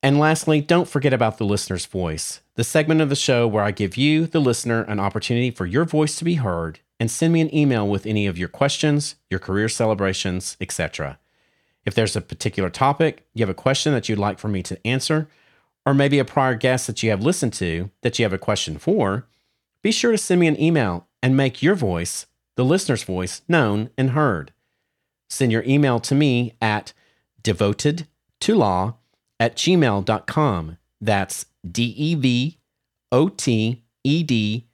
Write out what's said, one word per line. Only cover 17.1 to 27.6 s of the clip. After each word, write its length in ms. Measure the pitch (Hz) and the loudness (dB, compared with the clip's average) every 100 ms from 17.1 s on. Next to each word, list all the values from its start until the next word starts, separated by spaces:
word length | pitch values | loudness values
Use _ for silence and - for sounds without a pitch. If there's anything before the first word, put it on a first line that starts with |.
have 100 | 101 | 0
listened 320 | 120 180 123 | 0 0 -4
to 360 | - 90 82 98 _ | -2 -4 -4 -6 _
that 140 | 120 - | -4 0
you 80 | |
have 80 | 110 | -2
a 60 | 92 | -2
question 400 | - 104 - 78 | -2 -2 -4 -6
for, 480 | - 208 104 101 - _ _ _ _ _ | -2 0 0 -2 -6 _ _ _ _ _
be 80 | 208 | -2
sure 220 | 220 240 | 0 0
to 40 | 214 | 0
send 240 | - 180 | 2 2
me 60 | 170 | 4
an 160 | 151 | 4
email 460 | 156 160 107 87 _ _ | 2 2 0 -2 _ _
and 160 | 127 131 | 2 2
make 280 | 135 - | 2 2
your 100 | 151 | 0
voice, 520 | 196 113 87 87 - - _ _ | 2 0 -2 -4 -8 -14 _ _
the 100 | - | -2
listener's 380 | 127 180 - 117 | 2 2 0 -4
voice, 400 | - 92 92 - - | -2 -4 -4 -8 0
known 420 | 170 117 104 113 - | 2 2 0 -4 -2
and 120 | 131 | 0
heard. 420 | 135 147 90 69 _ _ _ _ _ _ _ _ | 2 0 0 -6 _ _ _ _ _ _ _ _
Send 220 | - 131 | -2 0
your 140 | 113 117 | 0 2
email 320 | 139 143 120 | 2 4 0
to 160 | - | 0
me 400 | 139 147 123 120 _ | 2 2 2 -2 _
at 300 | 113 107 - - _ _ _ _ | -2 -2 -6 -20 _ _ _ _
devoted 640 | - 95 | -4 0